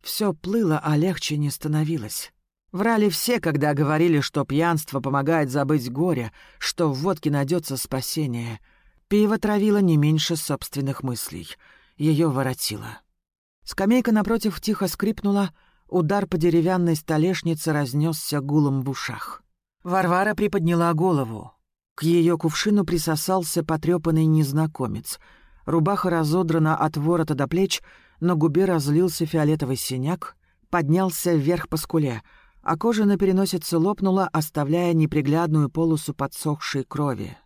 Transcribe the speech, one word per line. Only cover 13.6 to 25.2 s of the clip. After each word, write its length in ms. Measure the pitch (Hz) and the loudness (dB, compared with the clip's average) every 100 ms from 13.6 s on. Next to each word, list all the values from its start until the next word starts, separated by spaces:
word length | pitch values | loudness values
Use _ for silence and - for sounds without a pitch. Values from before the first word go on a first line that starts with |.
Скамейка 480 | - - 196 247 240 | -14 -2 2 2 4
напротив 480 | 214 196 226 220 - | 2 2 0 -2 -4
тихо 280 | - 214 185 | -4 -2 -2
скрипнула, 640 | - 196 220 202 202 190 _ _ _ _ | -2 -2 0 0 2 0 _ _ _ _
удар 380 | 180 156 202 202 | 0 2 0 0
по 120 | 185 | 0
деревянной 580 | 170 170 165 185 170 156 | 2 4 2 2 2 0
столешнице 760 | - 156 170 175 170 160 - | 0 0 2 0 -2 -2 -2
разнёсся 680 | 151 139 139 156 156 - 151 | -2 0 0 0 -2 -4 -4
гулом 420 | 139 147 143 135 | 0 2 2 0
в 80 | 131 | -4
ушах. 520 | 131 - 120 - - _ _ _ _ 175 | -6 -8 -8 -12 -14 _ _ _ _ -2
Варвара 480 | 185 180 180 202 | 0 2 2 2
приподняла 580 | 202 202 202 165 170 170 | 0 0 0 2 2 2
голову. 580 | 160 185 156 123 110 - _ _ _ _ - | 2 2 2 0 -8 -14 _ _ _ _ -4
К 60 | |
её 340 | 156 170 165 165 | 2 4 4 2
кувшину 460 | 165 156 208 208 | 0 -2 2 2
присосался 800 | 165 170 160 156 - 190 165 170 | 2 0 0 -2 0 0 0 -4
потрёпанный 600 | 160 160 156 175 165 160 160 | -2 -2 0 0 2 2 4
незнакомец. 920 | 156 143 143 160 - 127 - - - | 4 2 0 -2 -2 -6 -6 -10 -14